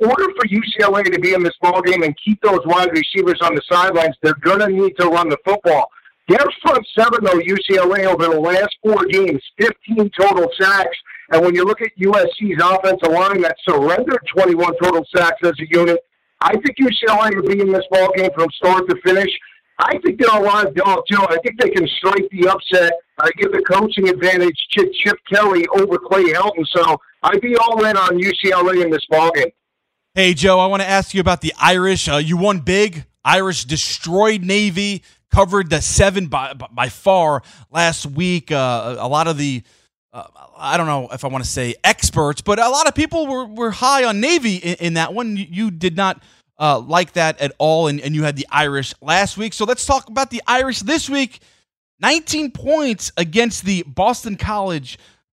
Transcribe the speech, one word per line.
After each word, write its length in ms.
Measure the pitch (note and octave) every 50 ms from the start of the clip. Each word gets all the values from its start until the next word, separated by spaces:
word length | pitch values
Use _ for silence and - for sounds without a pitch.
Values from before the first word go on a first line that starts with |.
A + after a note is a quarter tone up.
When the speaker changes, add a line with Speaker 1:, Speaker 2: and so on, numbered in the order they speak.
Speaker 1:
order 240 | A3 A#3 - F#4 G4 F#4+ -
for 100 | - A#3
U 140 | G3 G3 A3 A3
C 180 | G#3+ - G#3+ G#3
L 120 | G3 G3
A 60 | G3+ F#3+
to 160 | F3+ F3+ -
be 140 | - F#3 F#3+
in 80 | F3+ F3
this 100 | E3+ - - -
ballgame 400 | F3+ F3+ F#3 F3 F3+ F#3 F3 E3
and 120 | D3+ C#3+ - -
keep 180 | G#3+ G#3+ -
those 200 | - G#3+ F#3+ F3 -
wide 240 | D#3+ F3 F3+ F3+ F3
receivers 480 | D#3+ D#3 D3 - - G3 F3+ F3+ E3 D#3
on 120 | E3+ E3+ D#3
the 60 | C#3+ -
sidelines, 480 | - F3+ F3 F3+ F#3+ F3 E3 D#3+ D#3+ C3+ _
they're 120 | - D#3 D#3 C#3+
gonna 280 | D3+ E3+ F#3+ G3+ G#3+ G3+
need 240 | F#3+ F#3+ G3 F#3+ F#3+ -
to 80 | F3
run 220 | E3+ E3 E3+ E3+ D#3
the 80 | C#3+ - -
football. 440 | F#3+ G3+ G3+ - E3+ D3+ C#3 - - _ - _ - _ _ _
Their 180 | - F#3 - D4 D4 - - -
front 220 | E4 C#4 A#3+ G#3 - -
seven, 280 | G#3+ A3+ A#3+ A#3+ A#3 G#3
though, 160 | F#3+ F3+ E3+
U 180 | E3 F3 G3 F#3+ -
C 100 | G3 F#3+
L 160 | F#3 F3+ F3+ G3
A, 120 | G3 F#3+
over 200 | F#3+ F3+ D#3 E3
the 140 | E3 D#3+ D#3
last 360 | D#3 E3+ F3+ F#3+ G3+ G3 - _ -
four 200 | G#3+ G#3+ G3+ F4+
games, 360 | - F3 F#3+ F#3+ F3 D3 C3 - - _ -
fifteen 500 | A3+ A3+ - _ _ G3+ A3+ A3 G#3 G3+ - F3+
total 280 | F#3+ G3+ F#3+ F#3 E3+ E3+ - -
sacks. 380 | F#3+ G3 G3+ G3 F#3 E3+ E3+ - - - - - - -
And 120 | - D#3+ F3
when 100 | F3+ F3
you 100 | F3+ F3+
look 180 | G3+ - -
at 100 | A3+ A3 _
U 180 | F#3 F#3 G3 G#3
S 120 | G3+ F3 E3+ - -
C's 180 | G#3+ G3 E3 D3+
offensive 520 | F3 F3+ F#3+ F#3+ F#3+ F#3+ F#3 F#3 F3 D#3+
line 300 | D#3+ F3 F#3 G3 G3+ F#3
that 140 | E3+ E3 - - -
surrendered 540 | F3+ D#3+ C#3 C#3 D#3 F3+ A3+ B3+ C#4+ C4 A#3 - - -
twenty-one 380 | F3+ F#3+ F3+ E3+ E3 F3 E3+ E3+ E3+
total 240 | F3 F3+ F3+ E3 - - -
sacks 220 | F3+ F3 E3 E3 - E3+
as 100 | E3+ D#3 C3+
a 100 | D#3+ D#3
unit, 300 | E3 E3+ F3 E3+ E3+ E3+ - _ _ _ _ _ _ -
I 120 | - F#3+ G#3+
think 200 | G#3+ D4 C#4 - -
U 80 | C4+ B3
C 160 | - - A#3
L 160 | A3 A3 G#3 A3
A 120 | G#3+ G3
will 120 | F#3 F#3+
be 140 | G3 G3+ G3+
in 100 | G3+ F#3+
this 140 | F#3+ F#3+ F#3 - F#3
ballgame 400 | F#3+ F#3 F#3+ F#3+ F#3+ F#3 F#3+ F#3
from 160 | D#3+ E3 D#3+ -
start 340 | - - F3+ F#3 F#3 F#3 F3+
to 60 | F3 F3+ -
finish. 260 | F#3 F#3 G3 G3+ F#3+ - - - - _ _ _ _ _ -
I 160 | - - C#4+ -
think 200 | - - - -
they're 180 | B3 A3+ G#3+
a 60 | G#3 G3+
live 320 | G3+ G3+ G3+ G3+ G3 -
dog, 280 | F3 F#3+ G3 F#3 E3+ - -
too. 140 | G3+ G3+ F#3+ F3
I 80 | E3
think 200 | E3 - - A3
they 120 | A3+ B3 -
can 180 | - F#3 D#3+
strike 400 | - - - F3+ F#3+ G3 G3 G3 -
the 180 | F#3+ F3+ F3 F#3
upset, 420 | F#3+ F#3+ - - F#3 F#3 F3 E3 E3+ E3+ _ _ _
uh, 120 | - D3+ E3 E3
give 160 | - G3 - -
the 100 | F3 -
coaching 460 | - F#3 G3 G#3+ G#3 - G3+ F#3+ F#3
advantage 500 | F3+ - E3+ F#3 F#3 F3+ F3 F3 D#3+ - - - -
to 180 | G3+ F#3 F#3+ F#3 -
Chip 140 | - G#3 G#3 - _ -
Kelly 340 | F#3+ G#3 G#3+ G3 F#3 E3+ E3+
over 300 | - - G3 G3 E3+ F3
Clay 360 | E3+ - - G3 G3 F3+ E3 D#3
Helton. 340 | F3 F#3+ G#3 - E3 D#3
So 300 | - - E3+ E3+ E3 D3+ - _ _ _ _ -
I'd 160 | - G3+ G3+
be 160 | A#3+ A#3+ A#3+
all 300 | A3+ A3+ A3+ A3+ A3 G#3+
in 100 | G#3+ G3+
on 240 | G3 F#3 F3 F3+ F3+
U 120 | F#3+ G3 F3+ - G3
C 80 | F#3+
L 180 | F#3 F#3 F3+ F#3
A 40 | F#3
in 180 | F3+ F3 E3
this 140 | D#3 D3 - -
ballgame. 400 | D#3 D#3 D#3+ - - D3 B2+ G#2 _ _ _ _ _ _ _ _ _ _ _ _ -
Speaker 2:
Hey, 220 | F#3 F#3+ F3+ F3+
Joe, 240 | B2+ E3 F#3+ F#3 F#3
I 80 | F#3
wanna 160 | F#3+ G3 G3 G3
ask 320 | F#3 G3 G3 F#3 - -
you 60 | F#3+
about 200 | E3+ F#3 F3 -
the 120 | - D#3 - -
Irish. 480 | C#3+ E3+ F#3 F#3 F#3 F#3+ F#3 - -
Uh, 100 | D#3 C#3+
you 200 | D3 D3+ D#3 F3
won 220 | E3+ F#3+ G#3 G3 E3+
big. 460 | B2+ F3+ F#3 G3+ G#3+ G#3+ E3 D3+ - _ _ _ -
Irish 380 | C#3 E3 F#3 F#3+ F#3+ E3+ - A#2
destroyed 800 | B2+ D#3 - - - - - - E3 F3 G3 G#3+ A3 A3 G3+ F3+
Navy, 580 | F#3 G3 G#3 G#3+ G3+ D#3+ G3 G3+ G3+ G3+ F3 _ _ _ _ _ -
covered 380 | - G3 G3 F3 G3 G3+ F#3 D3+
the 120 | D#3+ D3+
seven 440 | - - - - G3 G3+ F#3 G3+ F3+
by, 280 | C#3 D3 C3+ C3+ C3+ C#3
by 360 | B2+ A#2 - A#2 A#2+ B2+ G#3+
far 540 | - - - G3 F#3+ F#3 E3 D3+ D3 B2+ - - - - - _
last 340 | - E3+ E3+ E3 D#3+ - -
week. 460 | D3 C3+ D#3+ F3+ F3+ F3+ E3 - -
Uh, 460 | D3+ C#3 C3 B2+ B2 A#2 G#2+ A#2+ B2+ A2
a 80 | G#2+
lot 200 | B2+ C#3+ D3+ D#3+
of 100 | E3 D#3
the, 240 | C#3+ D3 C#3+ C3 A#2+ - _ _ _ _ _ _ _ _ _
uh, 140 | _ A#2+ - - _ _ C2+ _ _
I 180 | - D3+ C#3 D3+
don't 120 | F3 E3
know 200 | D#3 D3 C#3 B2 A#2 B2
if 100 | B2+ C#3+
I 60 | C3
wanna 160 | C3 C3 A#2+
say 300 | - - C3+ B2+ A#2+ A#2 - -
experts, 580 | G3 - - - - - E3 D3+ C#3+ D3 -
but 180 | - G3+ G3+ A3
a 80 | A#3
lot 200 | B3 C4 D4 D#4+
of 80 | D4 -
people 320 | C#4+ D#4 D#4 E4 E4 D#4
were, 180 | C4+ C4 B3+ B3+
were 260 | G#3+ G#3+ A3 A#3 A3
high 320 | F#3 - B3 C4 C#4 C4+ B3+
on 160 | A#3 G3+ G3+
Navy 360 | A#3 D#4 F4 E4 B3 A3 F#3
in, 200 | F3+ E3+ E3+ F3+ -
in 140 | E3+ E3+ E3
that 180 | E3 D#3+ - F3+
one. 240 | A#3 B3 A3 G#3
You, 80 | G3 G3+ D#3
you 220 | E3+ F#3+ A3+ G#3+
did 240 | F3 D#3+ F3 F3+ D#3+
not 260 | F#3+ G3 F#3+ - - _ _ _ _ _ _ _ -
uh, 200 | D3+ D3+ C#3 A#2+
like 340 | A#2+ C3+ D#3+ F3+ F3+ - -
that 260 | F3 D#3+ D#3+ D3+ -
at 140 | C#3+ C#3+ -
all, 300 | - D3+ D#3 D#3+ E3 E3
and, 140 | D3 C#3+ D3
and 120 | B2+ C#3+ D#3
you 100 | D3+ D#3
had 120 | D3 C#3+
the 100 | C3+ - -
Irish 420 | C#3 D3 D3+ C#3+ C#3 C#3 B2+ - - _
last 360 | B2+ D3 E3 F#3+ G3+ - -
week. 160 | F#3+ A3 A3 -
So 120 | - G#3+
let's 200 | G#3+ B3 - -
talk 240 | - C#4 C4 - -
about 200 | G#3+ C4+ C4+ B3+
the 140 | A#3+ A3+ -
Irish 360 | - B3 B3+ C4+ C4 A3+ -
this 280 | G3 A3 D#4+ D4+ - C4
week. 300 | C#4 C#4 C4 - - - _ _ _ _ _ _ _ _ _ _ _ _
Nineteen 500 | E3+ B3 D#4 E4+ D#4 - D#4 D#4 D4+ B3+
points 600 | - - - C4+ D#4 D#4 D4 B3+ G#3+ - - - -
against 480 | E3+ F3+ D#3+ D3+ A3+ A#3+ A#3 - - -
the 180 | F#3+ G3 F3 E3
Boston 480 | D3 B2+ - F#3+ A#3 B3 - - A3+ G3
College 640 | - - G3 G#3+ G#3 G3 F#3+ E3+ D3+ C3 - - - _ _ _ _ _ _